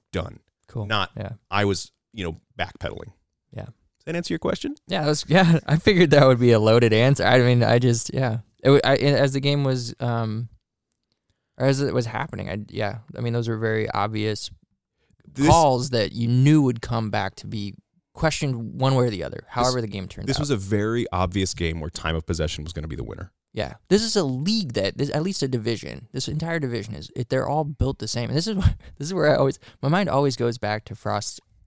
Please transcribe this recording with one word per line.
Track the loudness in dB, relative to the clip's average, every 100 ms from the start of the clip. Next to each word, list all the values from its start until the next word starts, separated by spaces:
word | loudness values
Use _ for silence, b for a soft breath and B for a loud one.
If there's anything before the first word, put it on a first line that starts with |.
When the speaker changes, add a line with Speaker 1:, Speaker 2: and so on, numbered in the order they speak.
| _
Speaker 1:
Done. | -8 -8 -12 _ _ _
Speaker 2:
Cool. | -12 -4
Speaker 1:
Not, | -4 -4 -8
Speaker 2:
Yeah. | -12 -14 _
Speaker 1:
"I | -2 0
was, | -2 -8 _ _
you | -10
know, | -10 -10 _ -10
backpedaling." | -10 -8 -12 -10 -16 -20 _ _ _
Speaker 2:
Yeah. | -16 -16
Speaker 1:
Does | -18 _ _ -8
that | -6
answer | -4
your | -4
question? | -4 -4 -6 -10 -6
Speaker 2:
Yeah, | -2
that | 0
was, | -2 2
<laughs> |
yeah, | 4 4 4 2
I | 0
figured | 4 4 6
that | 8 8
would | 6
be | 6
a | 6
loaded | 6 6 6
answer. | 6 4 4 4
I | 6
mean, | 6 4
I | 4 4
just, | 4 2 -2
yeah. | -2 -2 -4 -8 _
It | 4
wa-, | 6
I, | 6 4
as | 4 4 2
the | 0
game | 0 0
was, | 0 -2 -4 -6
um, | -4 -2 -2 -4 -8 -14 _ _ _ _ _ _ _ _ _ -2
or | 0
as | 0
it | 0
was | -2 -2
happening, | -6 -8 -8 -8
I, | -10 -10
yeah, | -8 -6 -8 -12 -8
I |
mean, | -4
those | -4 -4
were | -4
very | -2 -2 -2
obvious | -4 -4 -2 -4 -4 -10 -16 _ _ _ _ _ _ -12
Speaker 1:
This | 0 6
Speaker 2:
calls | 6 6 4 0
that | -2 -2
you | -2 0
knew | 4 6 6
would | 4 0
come | -4 -4 -2
back | -4 -4 -8
to | -12
be | -10 -10 -12 _ _ _
questioned | -4 -4 -2 -4 -6 -8 -2
one | 2 2
way | 2
or |
the | -2
other, | -8 -10
Speaker 1:
this | -8
Speaker 2:
however | -2 0 0
the | -4
game | -8 -10
turned | -8 -4
Speaker 1:
this | -2
Speaker 2:
out. |
Speaker 1:
was | 0
a | -2
very | 0 0 0 -2 -2
obvious | -2 -2 0 -2
game | -2 -4 -4
where | -8
time | -8 -4 -4
of | -4
possession | -4 -4 -6
was | -10
gonna | -10 -10
be | -10
the |
winner. | -10 -12 -16 _ _
Speaker 2:
Yeah. | -10 -10 -10 0
This | 0
is | 2 -2
a |
league | -2 -2 -4 -4 -4
that, | -2 -2 -2
this, | -4
at | -2
least | -4 -4
a | -4
division, | -4 -4 -6 -8 -14 -12
this | -8 -6
entire | -6 -4 -4
division | -4 -6 -8 -12
is, | -12 -10
it, | -4
they're | -2 -2
all | -2
built | -4 -2 -2 -2
the | -6
same. | -6 -4
And | -4
this | -2
is | 0
<laughs> |
wh-, | 0 0 B -12
this | -6
is |
where | 0 2
I | 2
always, | 0 -2 B B
my | -2
mind | 0 0
always | 0 0 0
goes | -4 -2
back | -4 -6 -8
to | -10
Frost's | -6 -6 -6 -12 -18 _